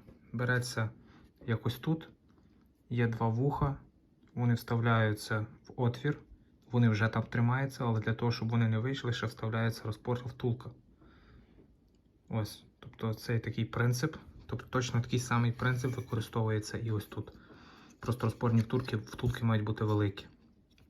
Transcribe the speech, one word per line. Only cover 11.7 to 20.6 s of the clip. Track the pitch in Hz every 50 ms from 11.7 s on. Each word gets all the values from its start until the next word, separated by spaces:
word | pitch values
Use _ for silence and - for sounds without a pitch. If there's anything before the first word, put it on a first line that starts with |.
| - _ _ _ _ _ _ _ _ _ _ -
Ось, | 113 113 104 - - - - - _ -
тобто | - - - - - 113 110
цей | - - - 117 113
такий | - 113 117 117 113
принцип, | - - 120 120 123 123 123 - 156 - - - - - - -
тобто | - 123 120 - -
точно | - 131 123 127 - 117
такий | 120 - 127 120
самий | 120 - 120 120 120 117
принцип | 117 - 123 127 127 123 139 123 117
використовується | - - - - - 107 - - 117 110 110 110 107 107 - -
і | - 117 110
ось | 107 104 -
тут. | - - 107 - - - - - - - - - - - - - - - -
Просто | - - 110 - -
розпорні | 110 - - 123 117 113 113
втулки, | 110 - 131 127 - - 113
втулки | 104 - - - - 127 120 117 - 120
мають | 113 113 107 104
бути | 110 104 - 110
великі. | 107 107 104 104 101 - - - - - - - - - _